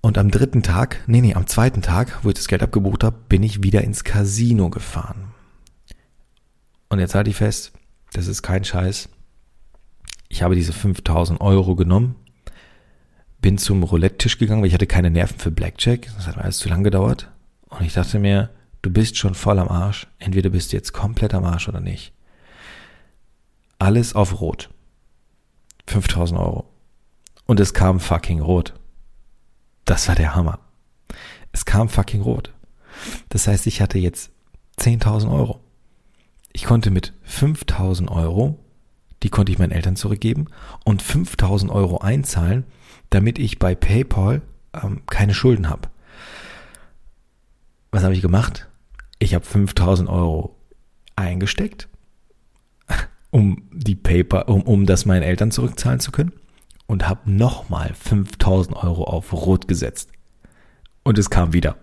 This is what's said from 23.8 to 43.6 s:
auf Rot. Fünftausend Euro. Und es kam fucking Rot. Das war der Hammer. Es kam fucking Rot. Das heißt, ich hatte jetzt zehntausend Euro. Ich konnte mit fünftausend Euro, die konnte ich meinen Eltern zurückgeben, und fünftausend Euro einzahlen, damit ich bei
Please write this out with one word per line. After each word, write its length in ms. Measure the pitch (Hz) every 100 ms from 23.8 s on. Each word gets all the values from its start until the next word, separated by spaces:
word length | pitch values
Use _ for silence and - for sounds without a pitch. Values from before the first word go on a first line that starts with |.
| 95 110 117
auf 240 | 107 95 92
Rot. 300 | 82 - - - _ _ _ _ _ _ _ _ _ _ -
Fünftausend 520 | 104 92 - 85 85
Euro. 300 | 87 - - _ _ _ _ _ - _ -
Und 120 | 110
es 140 | 98
kam 280 | - 92 92
fucking 420 | - 82 - 82
Rot. 320 | 76 90 80 - - - - - - _ _ _ _ _
Das 240 | - - -
war 60 |
der 200 | 82 80
Hammer. 260 | 80 80 - _ _ _ _ _ - - - -
Es 120 | -
kam 240 | - 101 113
fucking 340 | - 110 107
Rot. 300 | 110 120 - - - _ _ - - - -
Das 180 | 101 -
heißt, 200 | 101 -
ich 140 | -
hatte 180 | 98 98
jetzt 320 | 87 - - _ _ - _ -
zehntausend 560 | - 117 110 107 110
Euro. 280 | 143 117 - _ _ _ _ _ _ _ _ -
Ich 120 | -
konnte 260 | - 117 107
mit 220 | 90 - -
fünftausend 880 | - - 139 156 - - 92 90 87
Euro, 480 | - 82 90 131 151 _ _ _ _ _ -
die 60 | 101
konnte 240 | - 101
ich 60 | 92
meinen 140 | 87
Eltern 240 | 85 87 92
zurückgeben, 500 | 101 104 113 120 156 - - -
und 180 | - 101
fünftausend 680 | - 147 175 - 90 101 95
Euro 280 | 101 95 87
einzahlen, 680 | 98 131 139 85 85 113 131 - - - -
damit 280 | 98 107 117
ich 200 | 120
bei 160 | -